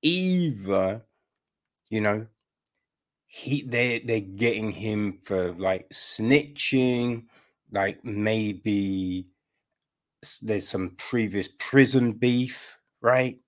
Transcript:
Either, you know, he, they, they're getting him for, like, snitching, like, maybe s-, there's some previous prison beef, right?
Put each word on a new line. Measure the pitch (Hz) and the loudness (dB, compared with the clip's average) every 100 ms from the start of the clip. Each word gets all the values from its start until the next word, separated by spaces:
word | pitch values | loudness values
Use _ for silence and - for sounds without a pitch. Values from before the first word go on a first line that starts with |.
Either, | 151 180 185 180 170 110 95 98 95 110 - _ _ _ _ _ _ _ _ | 2 2 2 2 0 -2 -2 0 0 -4 -12 _ _ _ _ _ _ _ _
you | 110 | -2
know, | 107 107 110 _ _ _ _ _ _ _ _ _ _ | 0 -2 -6 _ _ _ _ _ _ _ _ _ _
he, | - - 139 | -14 -4 -4
they, | 131 120 123 117 | -2 0 0 -2
they're | 120 110 | -2 -2
getting | 98 98 117 107 107 | -2 0 0 0 -4
him | 92 110 107 104 95 | -4 -4 -2 -2 -4
for, | - 95 90 | -4 -2 -2
like, | 87 95 95 - | -2 -2 -2 -4
snitching, | - - - 110 143 147 143 - 131 127 123 120 117 117 _ _ _ _ | -4 -2 -2 2 2 2 -6 0 2 2 2 -2 -4 -10 _ _ _ _
like, | 101 98 - | -2 -2 -4
maybe | - 104 107 110 107 92 107 101 98 95 92 90 92 _ _ _ _ _ _ _ _ _ | -8 -2 0 0 0 -2 0 0 0 -2 -2 -4 -8 _ _ _ _ _ _ _ _ _
s-, | - - | -12 -10
there's | 110 104 - | -4 -2 -2
some | - 92 - | -4 -4 -8
previous | - 123 110 98 92 _ | -4 0 0 -2 -4 _
prison | - 139 131 131 123 | 4 6 8 6 2
beef, | 110 123 123 127 - - - _ _ | 2 2 2 0 -6 -18 -20 _ _
right? | 117 127 127 127 | 2 4 2 -4